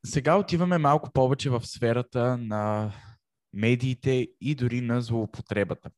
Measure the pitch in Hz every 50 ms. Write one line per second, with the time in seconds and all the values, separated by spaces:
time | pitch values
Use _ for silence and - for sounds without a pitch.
0 | - - - 151 127 151 165 202 196 - 175 170 175 180 180 170 151 143 147 151
1 | - - _ 131 131 127 139 135 - 147 123 117 - - - - - 117 117 120
2 | 123 _ _ 127 120 127 127 120 120 110 107 107 104 107 107 107 107 107 101 -
3 | - - - _ _ _ _ _ _ _ - 98 107 113 123 123 120 131 127 -
4 | - 135 131 127 120 - _ _ - 131 151 131 123 120 117 123 123 117 117 123
5 | 120 113 117 117 110 107 - - - _ 104 101 101 87 90 - _ - _